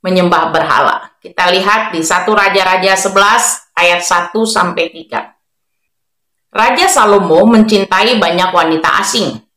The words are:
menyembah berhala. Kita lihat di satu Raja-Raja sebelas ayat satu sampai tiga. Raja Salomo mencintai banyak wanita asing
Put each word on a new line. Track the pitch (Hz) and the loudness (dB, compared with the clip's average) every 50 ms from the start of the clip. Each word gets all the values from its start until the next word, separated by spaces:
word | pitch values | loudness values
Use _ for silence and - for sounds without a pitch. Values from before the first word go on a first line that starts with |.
| - | -2
menyembah | 185 185 180 180 175 175 165 165 160 160 | 0 0 2 2 2 2 0 0 -2 -2
berhala. | 156 147 - 143 - 143 113 - - - - _ | -2 -2 0 0 0 0 0 -2 -4 -8 -16 _
Kita | _ _ - - - 180 180 | _ _ -12 -6 -2 -2 0
lihat | 180 190 190 202 214 220 214 - 175 | 0 0 0 0 0 0 -2 -4 -6
di | 160 160 | -6 -4
satu | - 185 180 180 208 214 | -2 -2 -2 0 0 0
Raja-Raja | 214 196 190 190 196 185 185 185 185 180 196 190 | 0 0 0 0 0 0 0 0 0 0 0 0
sebelas | 190 - 190 190 196 202 208 226 240 - - - - _ _ _ | 0 -2 0 0 2 2 2 2 0 0 -2 -4 -6 _ _ _
ayat | 175 175 175 175 175 175 | 0 0 0 0 0 -2
satu | - 185 175 175 - - 220 226 | -2 -2 -2 -2 -4 -4 -4 -2
sampai | 220 - 180 180 175 170 - 170 165 - | -2 -2 -2 -2 -2 -4 -6 -6 -6 -8
tiga. | 165 160 _ 120 104 - - _ _ _ _ _ _ _ _ _ _ _ _ _ _ _ _ _ _ _ _ _ _ _ _ - | -18 -16 _ -10 -10 -10 -12 _ _ _ _ _ _ _ _ _ _ _ _ _ _ _ _ _ _ _ _ _ _ _ _ -2
Raja | - 226 247 247 330 370 | 0 0 0 2 0 0
Salomo | 370 - 277 220 208 202 202 185 170 160 175 202 226 | 2 2 2 4 4 4 2 2 2 2 4 4 4
mencintai | 233 220 220 220 220 196 190 - 185 190 208 233 254 214 | 4 4 4 4 2 0 0 0 -2 0 0 0 0 0
banyak | 185 165 175 180 185 185 180 | 0 0 0 0 -2 0 0
wanita | 170 160 160 160 160 160 160 - - | 0 0 0 -2 -2 -2 -2 -2 -2
asing | 196 - - 233 190 139 - - _ _ _ | -2 -2 -4 -4 -4 -4 -6 -10 _ _ _